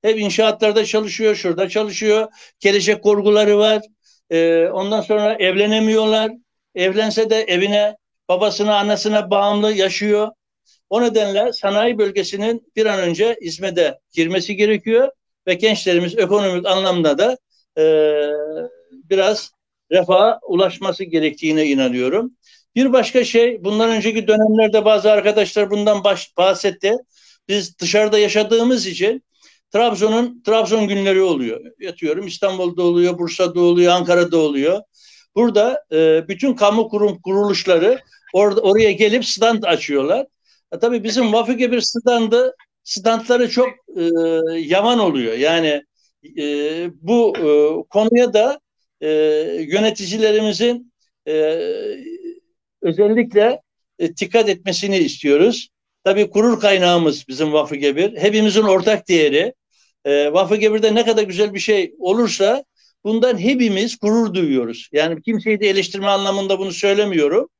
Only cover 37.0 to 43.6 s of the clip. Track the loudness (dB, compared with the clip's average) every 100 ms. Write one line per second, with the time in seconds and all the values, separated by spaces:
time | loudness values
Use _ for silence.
37 | -2 -2 -4 -2 0 -2 2 2 2 0
38 | _ _ _ 2 2 2 2 4 2 2
39 | 2 2 -2 0 0 0 -2 -2 -2 -2
40 | 0 -2 -4 _ _ _ _ -2 -2 -2
41 | -2 -2 0 0 0 -2 0 0 -2 -2
42 | 0 0 2 0 0 -4 _ _ -12 -4
43 | -2 -2 0 0 0 0